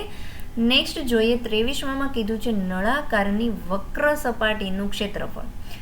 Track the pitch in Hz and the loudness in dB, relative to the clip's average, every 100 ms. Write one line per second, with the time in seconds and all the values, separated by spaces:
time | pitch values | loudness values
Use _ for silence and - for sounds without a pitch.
0 | 415 - - - - 240 233 269 311 330 | -2 -6 -6 -6 -4 0 4 4 2 -2
1 | 262 233 226 240 226 220 240 285 277 269 | 0 4 4 2 2 0 2 0 -2 0
2 | 269 240 214 220 240 208 185 185 208 285 | 0 0 0 0 0 0 0 0 2 2
3 | 294 214 196 208 233 180 - 180 - - | 2 2 2 2 0 -2 -2 -2 -2 0
4 | 294 294 247 226 214 214 196 190 202 - | 2 2 0 0 0 0 -2 -2 -2 -2
5 | 202 160 - - - - - - | -2 -2 -4 -6 -6 -6 -8 -8